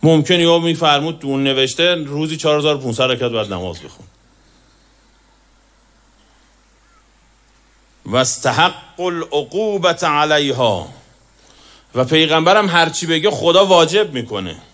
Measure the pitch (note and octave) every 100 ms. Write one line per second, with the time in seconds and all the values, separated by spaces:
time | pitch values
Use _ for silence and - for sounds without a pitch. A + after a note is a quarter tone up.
0 | D3+ D#3+ D3+ F3+ E3 E3+ E3+ D#3 D#3 C#3+
1 | D#3 D#3+ C#3 C3+ C#3 C3+ C3 B2+ F3 F3
2 | D3 C#3+ D#3 D#3 D#3 D3+ D3+ C#3+ C3 A2
3 | C3 B2 B2 A#2 G2+ F#2 F2+ D#2+ - -
4 | - _ _ _ _ _ _ _ _ _
5 | _ _ _ _ _ _ _ _ _ _
6 | _ _ _ _ _ _ _ _ _ C6+
7 | _ _ _ _ _ _ _ _ _ _
8 | - A2+ B2+ - C3+ A2+ F3 - - -
9 | F3+ E3+ D#3+ D3 C#3+ F#3 A3 G3+ F3 E3
10 | E3+ D3 D3+ D3+ C#3+ B2+ A#2+ F#2+ D2 -
11 | _ _ _ _ _ _ - - _ A#2+
12 | B2+ D#3+ D#3 D#3+ E3 G#3 G3+ E3+ E3 -
13 | E3 E3 F#3 - E3+ F3+ G3 F3+ D#3+ F#3+
14 | G3+ C3+ A2 G#2 F#2 D#2+ -